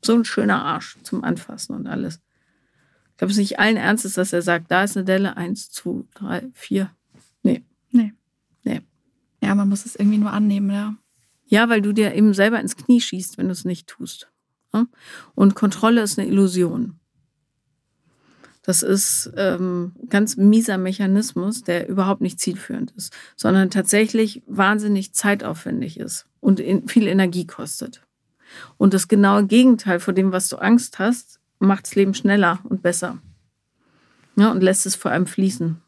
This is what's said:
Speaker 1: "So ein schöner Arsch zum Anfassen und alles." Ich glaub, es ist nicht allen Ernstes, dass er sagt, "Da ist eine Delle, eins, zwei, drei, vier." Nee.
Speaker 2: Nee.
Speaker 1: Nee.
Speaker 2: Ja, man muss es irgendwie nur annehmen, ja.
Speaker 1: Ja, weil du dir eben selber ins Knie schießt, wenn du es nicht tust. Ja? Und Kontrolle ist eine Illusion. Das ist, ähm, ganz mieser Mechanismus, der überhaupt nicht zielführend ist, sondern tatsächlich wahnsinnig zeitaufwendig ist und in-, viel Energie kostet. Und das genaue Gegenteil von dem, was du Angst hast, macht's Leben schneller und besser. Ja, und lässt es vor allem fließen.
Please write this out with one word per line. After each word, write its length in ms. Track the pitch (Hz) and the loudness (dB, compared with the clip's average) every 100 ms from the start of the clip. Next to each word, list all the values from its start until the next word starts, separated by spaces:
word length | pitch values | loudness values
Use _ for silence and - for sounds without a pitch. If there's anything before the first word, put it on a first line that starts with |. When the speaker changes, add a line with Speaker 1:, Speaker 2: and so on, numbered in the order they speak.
Speaker 1:
"So 120 | - | 4
ein 100 | 233 | 2
schöner 400 | 226 - 214 185 | 2 0 0 0
Arsch 320 | - - - - | -2 -6 -8 -20
zum 200 | - - | -10 -6
Anfassen 520 | - 170 - - - | -4 -6 -6 -16 -12
und 120 | 85 - | -12 -8
alles." 340 | - - 160 _ _ _ _ _ _ _ _ _ | -8 -8 -10 _ _ _ _ _ _ _ _ _
Ich 40 | _ | _
glaub, 100 | 190 | -2
es 80 | 202 | 0
ist 40 | |
nicht 180 | 202 - | 0 0
allen 180 | 208 220 | 0 0
Ernstes, 380 | - 220 190 | 0 -2 -2
dass 180 | 196 180 | -4 -2
er 80 | 175 | -2
sagt, 300 | 175 170 165 | 0 -2 0
"Da 140 | 180 | 0
ist 120 | 196 196 | 0 -2
eine 80 | |
Delle, 320 | 185 190 196 - | 0 0 0 -4
eins, 340 | 170 202 - | -8 -8 -10
zwei, 340 | - - - - | -12 -8 -8 -10
drei, 340 | _ 202 175 262 | _ -8 -8 -10
vier." 360 | - - 196 190 _ _ _ _ _ | -18 -6 -4 -4 _ _ _ _ _
Nee. 200 | - 240 _ _ _ | -2 -2 _ _ _
Speaker 2:
Nee. 240 | 247 220 - _ _ _ _ | 0 0 -6 _ _ _ _
Speaker 1:
Nee. 160 | - - - _ _ _ _ _ | -8 -8 -10 _ _ _ _ _
Speaker 2:
Ja, 120 | 202 | -2
man 140 | 202 196 | 0 2
muss 160 | 196 | 0
es 120 | 233 - | -4 -2
irgendwie 220 | 208 214 | 0 2
nur 140 | 208 | 0
annehmen, 380 | 202 214 202 202 | 0 0 0 -2
ja. 240 | 202 208 214 _ _ _ _ | -2 -6 -10 _ _ _ _
Speaker 1:
Ja, 240 | _ 208 233 | _ 4 4
weil 140 | 226 | 2
du 100 | 202 | 2
dir 220 | 208 208 | 2 0
eben 180 | - 214 | 4 4
selber 260 | 196 202 226 | 6 2 2
ins 180 | - - | -4 -10
Knie 260 | - 247 | 2 2
schießt, 340 | - 185 180 - | 2 -8 -10 -6
wenn 100 | 185 | -6
du 60 | |
es 140 | 180 180 | -4 -6
nicht 200 | 175 - | -8 -10
tust. 440 | - - - - _ _ _ _ | -16 -16 -16 -20 _ _ _ _
Ja? 120 | 214 240 _ - - - | -4 -4 _ -20 -20 -16
Und 200 | - 196 | 2 2
Kontrolle 480 | 196 208 196 220 233 | 4 -2 0 2 2
ist 160 | 208 - | 0 -4
eine 100 | 190 | -2
Illusion. 680 | 196 190 180 175 - 233 - _ _ _ _ _ _ _ _ _ _ _ _ _ _ - _ | 2 2 2 -2 -2 -6 -10 _ _ _ _ _ _ _ _ _ _ _ _ _ _ -20 _
Das 200 | - 180 | -2 0
ist, 480 | - 196 - - - - | 2 0 0 -2 -4 -2
ähm, 560 | 190 180 185 180 175 175 - | -2 0 -2 -4 -6 -10 -2
ganz 280 | 202 214 - | 0 0 4
mieser 400 | 202 214 226 190 | 6 6 2 -2
Mechanismus, 880 | 185 190 196 196 214 - 185 233 | -4 -2 0 0 0 -4 -4 -6
der 260 | - 170 - | -4 -4 -2
überhaupt 320 | 190 190 190 | -2 0 0
nicht 200 | 180 - | -2 -4
zielführend 500 | - 180 - - - - | -6 -6 -10 -10 -10 -10
ist, 160 | - - - _ | -14 -14 -20 _
sondern 340 | 214 190 190 | 2 2 2
tatsächlich 720 | 190 190 202 214 226 220 202 _ | 0 0 2 2 0 -2 -4 _
wahnsinnig 680 | 196 190 208 214 202 190 | 0 2 2 0 -2 -2
zeitaufwendig 880 | - 208 202 - 160 - - - 160 | -4 0 -2 -4 -10 -6 -6 -6 -10
ist 260 | - - - _ | -12 -12 -14 _
und 180 | 277 190 | 0 0
in-, 300 | - 190 - | 2 -2 2
viel 180 | - 214 | 0 2
Energie 400 | 190 185 180 170 | 2 0 -2 -8
kostet. 560 | - - - - - _ _ _ _ _ - - _ | -12 -12 -10 -12 -16 _ _ _ _ _ -20 -20 _
Und 160 | 196 | 4
das 140 | 190 - | 4 2
genaue 400 | 208 196 202 196 | 4 4 4 4
Gegenteil 540 | 220 254 233 - 175 | 6 6 4 2 -2
von 160 | 180 185 | 0 0
dem, 160 | 190 | 0
was 160 | 185 185 | 0 -4
du 80 | - | -2
Angst 420 | 202 240 240 - | 4 4 2 -4
hast, 400 | 196 240 - _ _ _ | -2 -2 -6 _ _ _
macht's 340 | 196 196 - | 0 0 -2
Leben 200 | - 196 | 0 0
schneller 440 | 196 202 202 180 170 | 0 0 2 2 0
und 180 | - 190 | -4 -4
besser. 360 | 180 175 175 - - _ _ _ _ _ _ _ _ _ _ | -2 -4 -6 -12 -18 _ _ _ _ _ _ _ _ _ _
Ja, 160 | - 208 | 2 2
und 120 | 214 | 4
lässt 220 | 185 190 | 2 2
es 120 | - - | -2 -4
vor 160 | - | -4
allem 140 | 151 180 | -2 -2
fließen. 540 | - 190 - 165 165 | 0 -2 -2 -4 -6